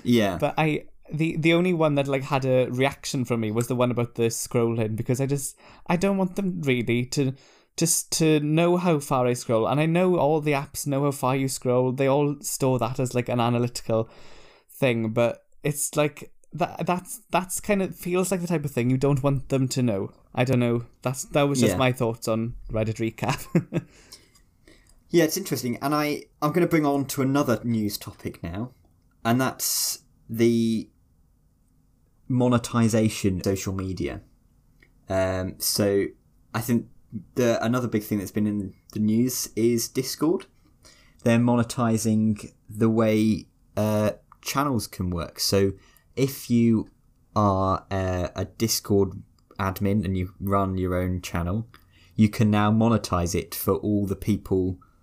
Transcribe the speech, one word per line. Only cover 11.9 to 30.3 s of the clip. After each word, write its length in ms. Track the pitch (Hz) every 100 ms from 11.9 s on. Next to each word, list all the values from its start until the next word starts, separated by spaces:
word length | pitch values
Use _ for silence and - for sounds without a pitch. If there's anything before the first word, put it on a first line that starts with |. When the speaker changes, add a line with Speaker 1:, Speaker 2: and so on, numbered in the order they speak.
Speaker 2:
They 160 | 131 135
all 280 | 143 147 147
store 380 | - - 135 127
that 200 | 117 131
as, 160 | 127
like, 140 | 123 120
an 120 | 123
analytical 680 | 117 120 120 - - 110 110 - - - - _ _
thing, 400 | - 135 117 110
but 340 | 117 117 - _ -
it's 320 | 147 147 -
like, 380 | 156 147 - - - -
that, 320 | 147 - - 170
that's, 340 | 180 185 - -
that's 300 | 170 185 -
kind 220 | - 202
of 120 | 180
feels 360 | - 175 180 185
like 100 | 190
the 60 | 170
type 180 | 165
of 60 | 143
thing 180 | 123 120
you 80 | 131
don't 260 | 139 139
want 280 | 139 135 -
them 180 | 135 131
to 140 | 135
know. 280 | 123 98 110 - _
I 100 | -
don't 160 | 127 123
know. 260 | 120 117 117 _
That's, 220 | 123 131 -
that 160 | 151
was 180 | 143 135
just 120 | 113
Speaker 1:
Yeah. 40 | 90
Speaker 2:
my 140 | 127
thoughts 360 | 123 113 117 -
on 260 | 113 113 - -
Reddit 240 | 113 110 110
recap. 880 | 113 - 107 - - 175 - - -
<laughs> 60 | - - - _ _ _ _ _ - _ _ _
Speaker 1:
Yeah, 140 | 170
it's 140 | 156 -
interesting. 400 | 196 131 123 117
And 140 | 139
I, 300 | 151 147 147 - _
I'm 100 | 151
gonna 140 | 170 170
bring 180 | 165
on 220 | 147 139 135
to 160 | -
another 360 | 131 139 127 110
news 320 | 120 113 104 -
topic 460 | - - - -
now, 300 | 85 92 127 - _ _ _ _
and 160 | 113 123
that's 600 | 131 - - - - - _ _
the 640 | -